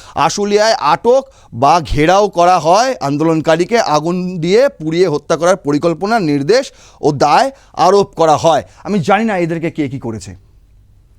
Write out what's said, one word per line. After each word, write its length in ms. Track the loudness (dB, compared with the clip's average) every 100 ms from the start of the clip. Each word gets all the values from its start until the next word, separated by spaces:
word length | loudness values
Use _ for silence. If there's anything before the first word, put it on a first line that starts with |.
| -12 -2
আশুলিয়ায় 580 | -2 -2 -2 0 2
আটক 520 | 0 0 0 2 0 -2 _ _
বা 280 | 0 2 2
ঘেরাও 480 | 0 0 2 2 2
করা 300 | 2 2 2
হয়, 360 | 2 2 0 -4
আন্দোলনকারীকে 800 | -4 -2 0 0 0 0 0 -2
আগুন 580 | 0 -2 -2 -4 -6 -6
দিয়ে 320 | 0 2 0
পুড়িয়ে 380 | -2 -6 0 0
হত্যা 300 | -2 -4 0
করার 180 | 0 0
পরিকল্পনা, 640 | -2 -2 -2 -2 -2 -2
নির্দেশ 520 | 0 -2 0 0 0 -14 -20 _
ও 100 | -4
দায় 400 | 0 2 2 2 -4 _
আরোপ 340 | 0 2 2 0
করা 300 | 0 2 2
হয়। 260 | 2 0 -4 -14
আমি 160 | -6 -4
জানি 240 | 0 0
না 140 | 0 -2
এদেরকে 340 | -4 -4 -6
কে 180 | -6 -6
কী 100 | -6
করেছে, 360 | -10 -12 -14 -20 _ _ _ -20 _ _ _